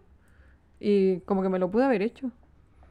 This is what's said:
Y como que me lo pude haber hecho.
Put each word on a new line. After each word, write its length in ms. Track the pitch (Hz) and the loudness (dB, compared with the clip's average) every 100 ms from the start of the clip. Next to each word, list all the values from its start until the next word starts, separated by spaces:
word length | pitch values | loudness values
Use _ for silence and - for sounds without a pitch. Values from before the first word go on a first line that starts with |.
| - - _ - - _ _ _ | -16 -20 _ -20 -20 _ _ _
Y 400 | 214 202 190 180 | 0 2 2 0
como 200 | - 196 | -2 -2
que 60 | 190 | 0
me 100 | 185 | -2
lo 100 | 185 | 0
pude 160 | 214 277 | 0 2
haber 160 | 214 | 0
hecho. 300 | 220 - 262 - _ _ _ - - | -2 -6 -12 -12 _ _ _ -20 -20